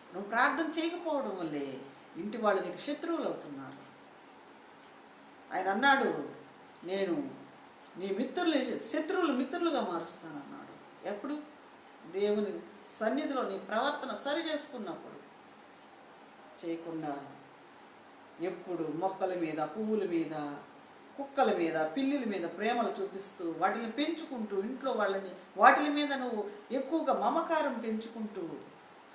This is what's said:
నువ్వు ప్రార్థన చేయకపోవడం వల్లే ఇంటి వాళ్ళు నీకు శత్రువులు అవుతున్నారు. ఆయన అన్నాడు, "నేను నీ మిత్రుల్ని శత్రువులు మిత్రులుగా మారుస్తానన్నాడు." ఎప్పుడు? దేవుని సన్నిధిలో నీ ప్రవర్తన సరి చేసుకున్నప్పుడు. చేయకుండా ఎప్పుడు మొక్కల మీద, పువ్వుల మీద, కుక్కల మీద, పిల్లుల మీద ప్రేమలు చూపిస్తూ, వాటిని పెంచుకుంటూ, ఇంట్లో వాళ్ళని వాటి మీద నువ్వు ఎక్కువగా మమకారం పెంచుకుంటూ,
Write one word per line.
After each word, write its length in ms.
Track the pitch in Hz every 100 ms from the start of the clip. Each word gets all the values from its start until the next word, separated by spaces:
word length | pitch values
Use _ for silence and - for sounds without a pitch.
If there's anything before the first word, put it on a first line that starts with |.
| -
నువ్వు 160 | 180 202
ప్రార్థన 500 | 226 277 269 302 330
చేయకపోవడం 580 | 330 349 339 285 214 190
వల్లే 400 | 165 147 139 131 135 - - 160
ఇంటి 200 | 202 233
వాళ్ళు 240 | 214 196
నీకు 160 | 175 180
శత్రువులు 460 | - 285 330 320
అవుతున్నారు. 640 | 226 - 151 139 135 139 - - - - - - - - - - - - - - - - - 180
ఆయన 140 | 185
అన్నాడు, 600 | 202 277 269 214 - - - - - - -
"నేను 460 | 165 196 196 160 135 135 - - - - - -
నీ 180 | 190 196
మిత్రుల్ని 600 | 247 - 349 285 240 214
శత్రువులు 540 | - 311 311 381 330
మిత్రులుగా 480 | 254 262 349 339 277
మారుస్తానన్నాడు." 1300 | 208 165 165 - 165 147 135 - - - - - 180
ఎప్పుడు? 300 | 208 269 302 - - - - - - 160
దేవుని 480 | 185 208 208 202 170 - - - -
సన్నిధిలో 420 | 220 262 294 269
నీ 140 | 208 196
ప్రవర్తన 600 | - 220 277 294 359 311 -
సరి 280 | 302 320
చేసుకున్నప్పుడు. 600 | 311 - 247 190 - - - - - - - - - - - - - - - - - 170
చేయకుండా 520 | 165 170 160 156 139 135 - - - - - - - - - - -
ఎప్పుడు 500 | 175 180 - 170 156 151
మొక్కల 360 | 185 - 190
మీద, 240 | 180 160 151
పువ్వుల 500 | 156 220 214 214 185
మీద, 420 | 170 156 156 147 143 - - - - - -
కుక్కల 400 | 269 - 254 185
మీద, 160 | 165
పిల్లుల 500 | 160 156 269 269 285
మీద 260 | 226 196 170
ప్రేమలు 520 | 180 214 240 208 -
చూపిస్తూ, 540 | 190 277 - - 170 156
వాటిని 340 | 185 220 233
పెంచుకుంటూ, 680 | 226 302 320 - 254 208 196
ఇంట్లో 300 | 208 262 269
వాళ్ళని 380 | 220 202 196 190 - - -
వాటి 240 | 233 277
మీద 320 | 294 294 294
నువ్వు 360 | 269 254 214 208 - -
ఎక్కువగా 420 | 262 - 320 285
మమకారం 600 | 202 214 320 320 320 285
పెంచుకుంటూ, 760 | 233 220 220 - 233 214 196 165 143 - - - - -